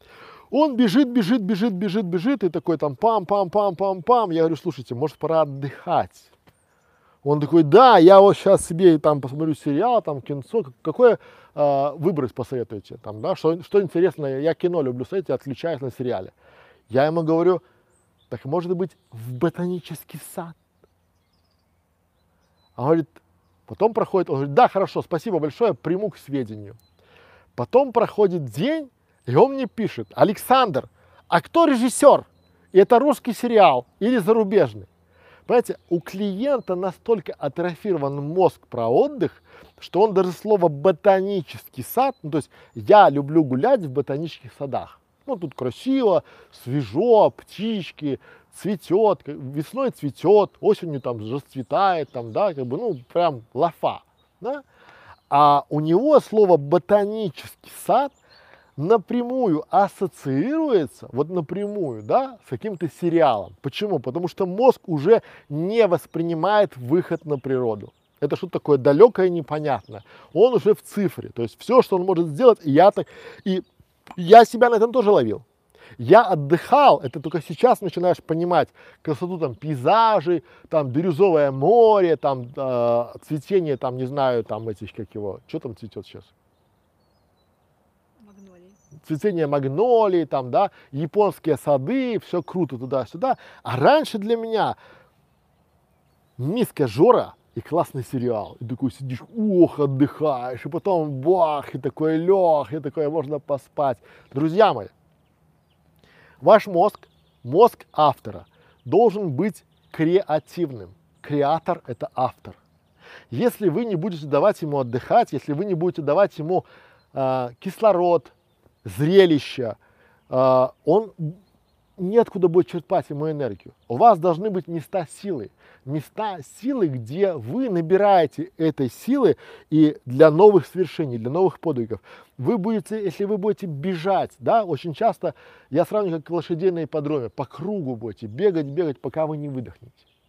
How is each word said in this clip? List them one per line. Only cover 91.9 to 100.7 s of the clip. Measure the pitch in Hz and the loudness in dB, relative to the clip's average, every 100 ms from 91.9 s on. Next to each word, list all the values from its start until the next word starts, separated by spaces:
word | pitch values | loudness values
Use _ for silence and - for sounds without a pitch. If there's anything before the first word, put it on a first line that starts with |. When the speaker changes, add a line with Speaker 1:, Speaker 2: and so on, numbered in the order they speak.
| 269 247 196 | -4 -4 -6
Speaker 1:
все | - 180 | -6 -8
круто | - 185 156 120 | -6 -6 -6 -6
туда-сюда. | 127 135 120 170 262 - - - | -6 -6 -6 -6 -4 -4 -6 -18
А | - 120 | -8 0
раньше | 175 302 269 220 | 4 4 0 -8
для | 208 233 | -4 -4
меня | 226 220 143 - - _ _ _ _ _ _ _ _ _ _ _ _ _ _ - | -2 -2 -2 -6 -16 _ _ _ _ _ _ _ _ _ _ _ _ _ _ -10
миска | 131 233 202 - 127 | -6 -4 -4 -2 -4
жора | 104 220 202 90 - _ | 2 4 4 0 -12 _
и | 113 | -16
классный | - 160 - 135 | -6 -4 -4 -8
сериал. | 113 131 120 110 87 - | -8 -6 -4 -6 -8 -14
И | 113 | -12
такой | 127 131 | -6 -8
сидишь, | - 135 127 - 226 | -8 -12 -12 -12 -6
ох, | 214 180 147 - | -2 4 2 2
отдыхаешь, | 143 135 143 - 151 127 123 123 | -2 0 -2 0 -4 -4 -6 -10
и | |
потом | 147 | -10